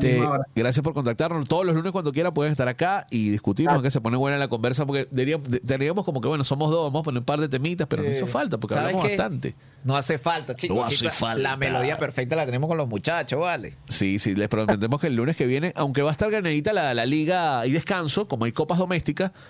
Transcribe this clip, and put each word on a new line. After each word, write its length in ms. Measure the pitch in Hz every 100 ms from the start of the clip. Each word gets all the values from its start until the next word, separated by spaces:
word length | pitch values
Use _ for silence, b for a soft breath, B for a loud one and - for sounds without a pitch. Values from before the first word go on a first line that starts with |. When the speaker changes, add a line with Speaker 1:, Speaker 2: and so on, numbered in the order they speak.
| 131 123
Speaker 1:
misma 100 | 120
hora. 140 | 139 135 -
Speaker 2:
gracias 260 | 120 123
por 100 | 151
contactarnos. 520 | 143 123 113 160 170 135
Todos 180 | 165 185
los 100 | 160
lunes 160 | 175
cuando 220 | 185 151
quiera 180 | 139 175
pueden 180 | 156 147
estar 140 | 147 123
acá 360 | 120 170 196 -
y 200 | 120 107
discutimos, 400 | 104 - 98 165
Speaker 3:
Claro. 100 | 147
Speaker 2:
que 100 | 131
se 80 | 135
pone 160 | 113 123
buena 220 | 139 143
la 100 | 139
conversa, 380 | 120 120 127 139
porque 220 | 139 131
diríamos, 380 | 131 131 156 139
de-, 100 | 120
teníamos 460 | 120 131 143 185 185
como 160 | 135
que, 60 | 117
bueno, 140 | 151 135
somos 240 | 139 151
dos, 140 | 165 151
vamos 160 | 139
a 20 |
poner 160 | 160 123
un 60 | 120
par 140 | 147
de 80 | 151
temitas, 360 | 131 151 175 147
pero 160 | 156
no 60 | 143
Speaker 4:
Sí. 60 | 139
Speaker 2:
hizo 120 | 131
falta, 300 | - 285 131
porque 160 | - -
Speaker 4:
¿Sabes 140 | 165
Speaker 2:
hablamos 160 | 190 208
Speaker 4:
qué? 80 | 202
Speaker 2:
bastante. 380 | 208 139 131 - b b
Speaker 4:
No 140 | 131 139
hace 200 | 131 151
falta, 360 | 147 165 135 123
chicos. 220 | 175 123
Speaker 2:
No 80 | -
Speaker 4:
Aquí 100 | 143
Speaker 2:
hace 100 | -
Speaker 4:
la, 60 |
Speaker 2:
falta. 300 | - 113 113
Speaker 4:
la 160 | 135 135
melodía 400 | 135 127 131 156
perfecta 380 | 139 127 127 160
la 100 | 139
tenemos 220 | 123 156
con 80 | 165
los 100 | 135
muchachos, 520 | 104 147 170 135 139
¿vale? 340 | 180 160 95 - -
Speaker 2:
Sí, 300 | - 98 101
sí, 160 | 107 98
les 120 | 104
prometemos 540 | 107 110 104 113 143
que 60 | 170
el 80 | 117
lunes 200 | 127 160
que 120 | 131
viene, 260 | 135 175 -
aunque 260 | 143 135
va 60 | 143
a 40 |
estar 160 | 147 214
ganadita 420 | 214 175 151 151
la, 200 | 208 147
la 120 | 120 117
liga 580 | 151 156 185 165 127 123
y 60 |
descanso, 560 | 156 - 190 160 196 208
como 180 | 131 117
hay 60 |
copas 240 | 113 151 175
domésticas, 540 | 185 180 - 147 185 b